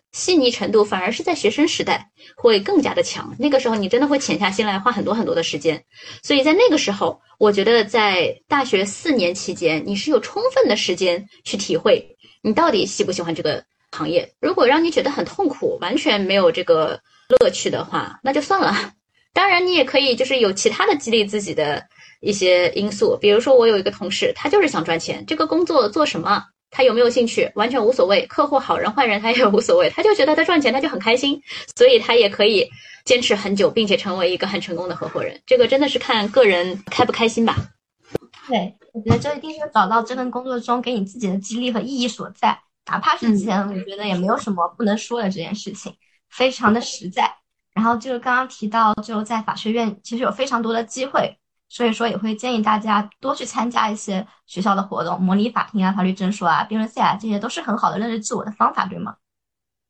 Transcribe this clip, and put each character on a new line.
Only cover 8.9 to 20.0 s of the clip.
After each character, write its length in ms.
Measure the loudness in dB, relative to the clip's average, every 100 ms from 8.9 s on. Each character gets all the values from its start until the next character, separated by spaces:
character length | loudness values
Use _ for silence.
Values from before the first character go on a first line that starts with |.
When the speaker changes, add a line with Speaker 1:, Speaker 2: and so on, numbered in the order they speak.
| -4 -2
Speaker 1:
年 240 | 0 0 -2
期 180 | -8
间， 300 | -2 0 0 -4
你 100 | -6
是 140 | 0
有 100 | 0
充 220 | 0 -4 0
分 160 | 2 2
的 80 | 2
时 200 | 0 -2
间 320 | 0 -2 -6 _
去 140 | -10 -8
体 180 | -4 -2
会 400 | 2 2 0 _ _ _
你 120 | -2
到 180 | 2 2
底 140 | 2 -2
喜 180 | -2
不 80 | -4
喜 100 | -4
欢 140 | -6 -4
这 80 |
个 200 | -4 -4 -8 _ _
行 180 | -10 -2
业。 180 | -2 -2 -4
如 140 | -2
果 120 | 2 4
让 180 | 4
你 60 | 2
觉 140 | 0
得 80 | -2
很 120 | -2 -6
痛 220 | -2 -2
苦， 300 | 0 -4 -4
完 140 | -4 -2
全 240 | 0 0
没 140 | 2
有 180 | 4 4
这 120 | 2
个 360 | 2 2 2 -4 _ _ 2 4
乐 100 | 4
趣 200 | 2 -4
的 140 | -4
话， 360 | -4 -6 -6 -6
那 100 | -2
就 80 | -2
算 180 | 0 0
了。 340 | 2 0 -4 _ _ _ _
当 160 | 0 2
然 180 | 2 2
你 80 |
也 100 | 2
可 160 | 2
以 160 | 2